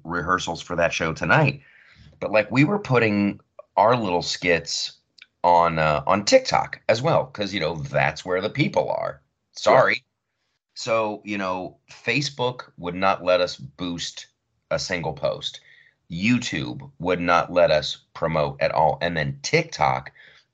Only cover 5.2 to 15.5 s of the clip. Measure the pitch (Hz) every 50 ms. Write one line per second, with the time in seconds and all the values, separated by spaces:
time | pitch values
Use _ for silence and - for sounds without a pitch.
5.2 | - _ _ _ - 87 87 85 85 85 82 80 78 78 73 73 69 - 95 101
6.2 | - - 262 262 262 - - - - - - - _ - 113 113 135 165 139 90
7.2 | - - - - 101 95 95 95 78 78 85 78 69 69 71 73 67 73 78 -
8.2 | - 92 90 92 98 110 - 135 151 202 - - 65 55 50 50 50 50 - -
9.2 | _ _ _ _ _ _ _ - - 107 117 131 113 98 107 117 - _ _ _
10.2 | _ _ _ _ _ _ _ _ _ _ _ - - 127 113 113 110 107 104 -
11.2 | - 104 104 101 98 92 92 92 90 82 - _ _ _ - - - 120 117 143
12.2 | 143 139 - - 123 123 123 - - - _ - 85 87 85 92 98 95 95 -
13.2 | 85 90 90 90 90 87 - - 67 67 - - 90 87 85 87 - - - -
14.2 | - _ _ _ _ _ _ _ _ _ 80 80 - - 92 87 80 80 71 69
15.2 | - 60 - - - -